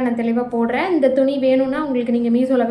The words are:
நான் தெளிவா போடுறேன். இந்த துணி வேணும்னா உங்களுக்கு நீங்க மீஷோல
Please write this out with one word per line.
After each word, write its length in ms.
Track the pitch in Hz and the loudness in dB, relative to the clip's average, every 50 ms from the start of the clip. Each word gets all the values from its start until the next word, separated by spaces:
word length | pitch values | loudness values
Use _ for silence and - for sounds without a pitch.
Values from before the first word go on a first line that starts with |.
| 262 | -2
நான் 140 | 240 233 233 | -2 -2 -2
தெளிவா 220 | 226 233 233 240 247 247 - | -2 -2 -2 -2 -2 -2 -2
போடுறேன். 360 | 233 233 233 240 262 330 381 359 | -2 -2 -2 -2 -2 -2 0 0
இந்த 120 | 311 262 254 262 269 | 2 2 2 2 2
துணி 160 | 269 269 277 277 247 | 2 2 0 0 2
வேணும்னா 340 | 262 262 262 269 262 262 302 311 | 2 2 2 2 0 -2 -4 -4
உங்களுக்கு 280 | 285 262 247 240 240 233 | -2 -2 -2 -2 0 -2
நீங்க 140 | 240 233 233 233 | 0 0 0 2
மீஷோல 300 | 240 262 254 269 240 233 226 | 0 2 2 2 0 0 0